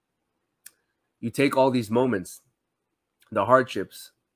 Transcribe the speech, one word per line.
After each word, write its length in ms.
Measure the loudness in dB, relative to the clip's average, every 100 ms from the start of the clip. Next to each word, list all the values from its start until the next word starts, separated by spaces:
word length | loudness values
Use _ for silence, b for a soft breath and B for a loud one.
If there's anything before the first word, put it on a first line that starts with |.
| _ _ _ _ _ _ -20 _ _ _ _ _
you 100 | -8
take 260 | -2 0 2
all 140 | 2
these 200 | 0 0
moments, 500 | 0 0 -2 -6 -16 _ _ _ _ _ _ _ _ _
the 140 | -4
hardships, 680 | 4 2 2 -6 -10 -14 -20 _ _